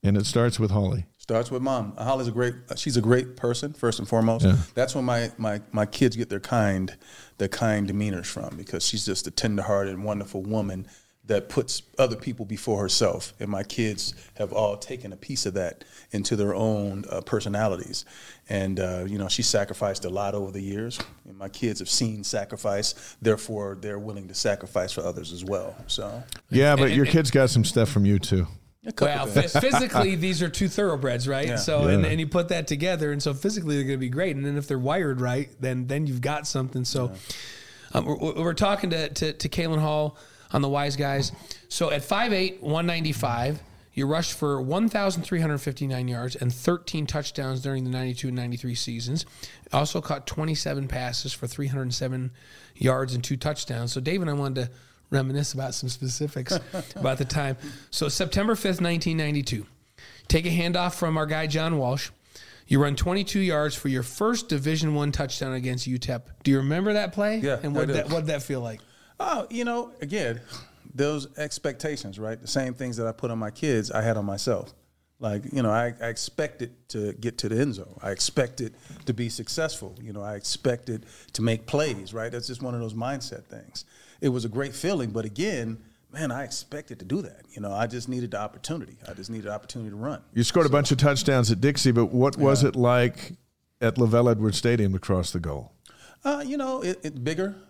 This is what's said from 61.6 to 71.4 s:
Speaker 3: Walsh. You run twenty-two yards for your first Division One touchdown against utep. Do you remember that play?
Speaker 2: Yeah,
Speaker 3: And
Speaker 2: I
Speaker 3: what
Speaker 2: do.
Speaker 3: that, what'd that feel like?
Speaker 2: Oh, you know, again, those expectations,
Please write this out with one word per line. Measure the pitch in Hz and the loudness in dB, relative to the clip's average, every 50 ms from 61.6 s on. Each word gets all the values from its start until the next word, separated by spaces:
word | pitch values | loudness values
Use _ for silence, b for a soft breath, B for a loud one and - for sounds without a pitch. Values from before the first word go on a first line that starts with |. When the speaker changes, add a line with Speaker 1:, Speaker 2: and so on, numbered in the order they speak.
| 160 165 165 151 | 2 2 2 2
Speaker 3:
Walsh. | 131 123 131 135 - - - _ B B B B B B B B B B | 2 2 0 -2 -4 -8 -12 _ B B B B B B B B B B
You | 143 135 | 4 6
run | 147 143 139 | 6 4 4
twenty-two | 127 - 175 180 196 196 - - 202 | 0 0 2 2 0 0 0 0 2
yards | 190 180 160 151 151 151 - | 2 4 2 2 2 0 -2
for | - - 143 | -2 -2 0
your | 131 127 123 | 0 0 -2
first | 123 - - 208 220 247 226 - - | -4 -2 0 0 2 2 0 0 -2
Division | 160 143 135 151 160 156 156 156 151 | -2 0 0 0 0 2 2 0 2
One | 147 147 147 | 2 0 0
touchdown | 143 - 147 135 - - 143 131 131 | 0 -2 -2 -4 -4 -4 -4 -4 -4
against | 127 123 127 127 123 - 127 | -2 -2 -2 -4 -4 -2 -4
utep. | 127 123 123 127 135 117 - - - - - | -4 -4 -2 -4 -4 -6 -6 -12 -20 -2 4
Do | 143 139 | 4 4
you | 135 | 4
remember | 135 139 151 170 190 214 208 | 4 2 2 2 2 2 2
that | 208 208 185 - | 2 0 0 0
play? | 196 208 208 214 220 | 0 0 2 2 0
Speaker 2:
Yeah, | 214 139 135 113 | 0 0 0 0
Speaker 3:
And | - 147 143 | -2 -2 0
Speaker 2:
I | 151 | 0
Speaker 3:
what | 156 151 | 2 2
Speaker 2:
do. | 143 | 2
Speaker 3:
that, | 151 147 147 | 0 0 0
what'd | 160 165 160 151 | 0 -2 0 0
that | 156 139 131 | -2 -4 -2
feel | - 139 131 | -4 -4 -4
like? | 120 117 110 107 b b b b b b b b | -4 -6 -8 -12 b b b b b b b b
Speaker 2:
Oh, | - - 320 269 190 - | -2 -2 0 -2 -2 -4
you | 226 233 240 | -4 -4 -2
know, | 240 233 240 240 240 - - | -2 -2 -2 -4 -6 -10 -12
again, | 156 143 175 214 160 120 117 117 - B B B B B B B B B - | -8 -6 -4 -2 -2 -2 -2 -4 -8 B B B B B B B B B -2
those | 127 139 147 151 147 135 - - | 0 0 2 2 -2 -6 -8 -8
expectations, | - | -8